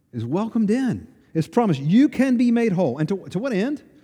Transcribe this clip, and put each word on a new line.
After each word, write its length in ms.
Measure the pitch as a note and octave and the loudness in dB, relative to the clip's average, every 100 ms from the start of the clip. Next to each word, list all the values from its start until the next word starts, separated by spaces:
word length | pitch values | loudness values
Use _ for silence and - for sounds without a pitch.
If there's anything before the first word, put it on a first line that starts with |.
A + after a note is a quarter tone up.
| _ | _
is 120 | A#2+ | -10
welcomed 460 | A#2 E3+ A3+ A3+ G3+ | -4 -4 -4 -2 0
in. 360 | A#3+ C4 G#2+ - _ _ | 0 -2 -4 -8 _ _
It's 160 | D#3+ D#3 | -4 -2
promised 320 | - A#3 C#3 | 0 0 0
you 280 | C#3+ G#3 D4 | 2 4 4
can 280 | - C4+ A#3+ | 2 0 2
be 140 | B3 | 2
made 220 | A#3 A#3 | 2 2
whole. 260 | F3+ E3 B2+ | 0 0 0
And 100 | D#3 | -2
to, 180 | G3 D3 | -4 -6
to 100 | E3+ | -6
what 140 | C4+ | -4
end? 300 | G3+ A#3 D4 - - | -2 -2 -4 -12 -20